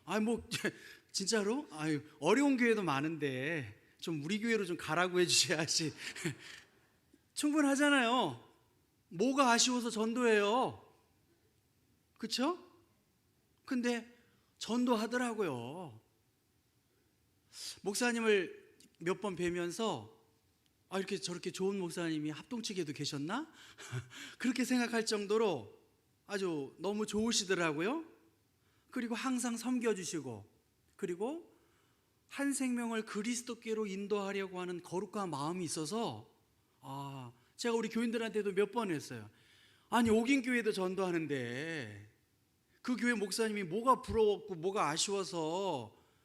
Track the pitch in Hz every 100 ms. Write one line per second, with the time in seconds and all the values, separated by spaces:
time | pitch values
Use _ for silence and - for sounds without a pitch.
0 | - 202 214 233 - - 196 - - -
1 | _ - 190 220 202 254 302 156 151 151
2 | - - 151 226 285 262 240 214 180 135
3 | 151 165 143 131 139 165 113 101 _ _
4 | - 160 147 208 226 226 185 175 - 156
5 | 185 180 175 - 131 160 160 - 160 -
6 | - - 165 127 - - - _ _ _
7 | _ _ _ - 294 294 277 269 294 285
8 | 233 247 185 120 - _ _ _ _ _
9 | _ 165 240 269 254 233 247 247 233 214
10 | 226 233 240 214 202 233 214 107 - _
11 | _ _ _ _ _ _ _ _ _ _
12 | _ _ 220 - 269 359 - - _ _
13 | _ _ _ _ _ _ - 254 240 240
14 | 226 - _ _ _ _ - 240 247 233
15 | 220 247 247 220 185 123 117 160 170 110
16 | _ _ _ _ _ _ _ _ _ _
17 | _ _ _ _ _ - - - 180 202
18 | 240 233 226 208 165 - - _ - _
19 | 165 185 208 175 175 175 175 170 226 147
20 | 104 - _ _ _ _ _ _ _ 185
21 | 185 196 - 175 185 - 185 202 175 160
22 | 170 156 151 147 - 240 220 185 156 147
23 | 143 143 147 226 320 - - - - 123
24 | - - - - 240 254 247 247 240 233
25 | 220 214 196 214 220 151 104 - _ _
26 | _ _ - 196 190 156 135 - 180 208
27 | 214 208 220 220 180 180 175 151 180 311
28 | 330 - _ _ _ _ _ _ _ -
29 | 247 226 262 254 247 233 240 254 226 202
30 | 170 170 131 107 101 _ _ _ _ -
31 | 190 175 220 330 - _ _ _ _ _
32 | _ _ _ - 277 262 262 240 233 226
33 | 220 202 214 240 - 226 226 220 214 190
34 | 202 208 196 196 190 180 180 180 - 175
35 | 202 214 190 143 147 180 165 165 151 214
36 | 214 110 - _ _ _ _ _ 135 139
37 | 139 135 123 - _ - 240 233 220 226
38 | 233 226 226 214 202 185 202 220 220 151
39 | 117 123 104 - _ _ _ _ _ 226
40 | 233 220 233 277 247 247 220 196 185 190
41 | 190 170 156 139 120 123 160 160 110 104
42 | 104 _ _ _ _ _ _ _ - 240
43 | 240 233 196 185 220 208 185 190 240 254
44 | - 214 214 196 - 180 170 202 156 160
45 | - 196 175 175 156 175 196 147 107 -
46 | _ _